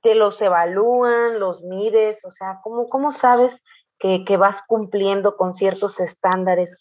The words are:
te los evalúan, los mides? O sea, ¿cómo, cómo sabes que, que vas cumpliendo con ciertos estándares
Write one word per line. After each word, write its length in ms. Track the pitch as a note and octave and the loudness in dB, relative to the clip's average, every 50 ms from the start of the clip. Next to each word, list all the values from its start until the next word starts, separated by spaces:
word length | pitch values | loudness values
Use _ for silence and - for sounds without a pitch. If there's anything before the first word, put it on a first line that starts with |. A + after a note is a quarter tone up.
te 140 | - A#3 A3 | 2 4 4
los 260 | A3 G#3+ G3+ G3+ - | 4 2 2 0 -2
evalúan, 1000 | A3 F#3+ F3+ E3+ E3+ F3 F#3 G3 G#3+ A#3 B3 B3 B3 A#3+ A#3+ A#3 A#3 A#3 A#3 G#3+ | 0 2 2 2 0 0 0 0 0 2 2 2 2 2 2 2 0 0 -2 -2
los 200 | G3 F#3 F3 E3+ | -4 -4 -6 -8
mides? 640 | E3+ F3+ F#3 F#3+ G#3 A3 G#3 A3 A3 G#3+ G#3+ G#3+ - | -12 -10 -6 -4 -4 0 2 2 2 0 -4 -8 -16
O 80 | F#3 | -20
sea, 300 | _ _ F#3+ F#3+ F#3+ F#3+ - | _ _ -10 -10 -10 -10 -12
¿cómo, 240 | A3 A#3 A#3+ A#3+ | -10 -6 -6 -6
cómo 240 | A#3+ - C4+ C#4 D4 | -4 -4 -2 -2 -4
sabes 500 | C4+ - - B3 B3 A#3+ B3 B3+ B3 - _ _ _ _ _ _ _ _ | -4 2 2 4 4 4 2 0 0 -8 _ _ _ _ _ _ _ _
que, 240 | - F#3+ F#3+ F#3 F#3+ | -2 -2 -2 -2 0
que 140 | - G3 | 0 2
vas 240 | F3+ F#3+ G3+ G3+ - - | 2 2 2 2 -2 -4
cumpliendo 720 | _ A3+ A3 G#3+ F#3+ - G3+ G3 G3 G3 G3 F#3+ G#3 G3+ | _ -2 -2 -2 -4 -4 -2 0 0 0 0 0 -2 0
con 180 | - F#3 F#3 F3+ | 0 -4 -4 -2
ciertos 460 | - G3+ G3 F#3 F#3+ G#3 G3 - - | 0 -2 -2 0 -2 -6 -6 -4 -6
estándares 800 | F#3 E3 - _ - F#3 F#3 F#3+ F#3 F#3 F#3 F3 F3+ F3 F3+ _ | -6 -6 -6 _ -2 0 0 0 0 0 0 0 0 -4 -8 _